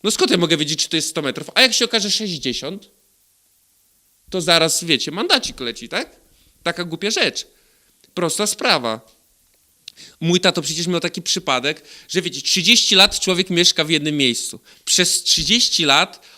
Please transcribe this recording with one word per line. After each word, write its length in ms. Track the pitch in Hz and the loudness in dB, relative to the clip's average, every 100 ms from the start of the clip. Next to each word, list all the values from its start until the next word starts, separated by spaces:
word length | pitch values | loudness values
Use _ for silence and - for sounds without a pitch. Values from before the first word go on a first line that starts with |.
No 80 | 208 | -2
skąd 200 | - 370 | 0 2
ja 60 | 196 | 2
mogę 200 | 170 160 | 2 2
wiedzieć, 260 | 147 156 | 0 -4
czy 60 | - | -2
to 60 | 160 | -4
jest 140 | 151 | -4
sto 120 | - | -4
metrów? 280 | 143 139 143 - | -4 -6 -4 2
A 60 | |
jak 120 | 254 | 4
się 120 | - 233 | 2 0
okaże 260 | 226 196 | -2 -2
sześćdziesiąt? 760 | 185 214 160 131 117 139 196 - _ _ _ _ _ _ _ _ _ _ _ _ _ - | -4 -4 -4 -4 -4 -8 -12 -16 _ _ _ _ _ _ _ _ _ _ _ _ _ -8
To 120 | 185 | -4
zaraz, 420 | 170 170 160 - | 2 4 4 0
wiecie, 280 | 170 135 - | 0 0 0
mandacik 480 | 165 349 302 - - | -6 0 0 -2 -8
leci, 300 | 120 113 233 | -10 -10 -8
tak? 260 | 190 302 _ _ _ _ _ | -8 -8 _ _ _ _ _
Taka 200 | 170 170 | -6 -4
głupia 280 | 175 165 196 | -8 -4 -4
rzecz. 360 | 226 202 - - _ _ _ _ _ _ | 0 0 -2 -14 _ _ _ _ _ _
Prosta 340 | - 170 - 208 | -4 -2 -2 -4
sprawa. 760 | - 247 165 117 113 - _ _ _ _ _ _ _ - - - _ | -2 0 0 0 -6 -10 _ _ _ _ _ _ _ -20 -20 -20 _
Mój 200 | 165 180 | 2 4
tato 220 | 185 175 | 2 0
przecież 260 | 143 160 175 | -6 -4 -2
miał 120 | 175 | -2
taki 220 | 175 175 | -4 -6
przypadek, 600 | - 185 - 127 139 156 - - - | -4 -4 -2 -2 -2 -6 -14 -20 -6
że 120 | - | -6
wiecie, 200 | 175 139 | -4 -6
trzydzieści 540 | - 190 175 240 - 190 | -2 2 4 4 4 4
lat 240 | 202 - | 4 2
człowiek 300 | - 180 185 | 0 0 2
mieszka 340 | 170 175 - | 4 4 2
w 60 | 156 | 0
jednym 280 | 160 147 147 | 0 0 2
miejscu. 420 | 131 117 - - _ - - | 0 0 -6 -12 _ -14 0
Przez 380 | - 175 - | 2 2 0
trzydzieści 640 | - - 151 233 - - 151 | 0 0 2 2 2 2 4
lat 400 | 139 180 - - | 4 2 -4 -20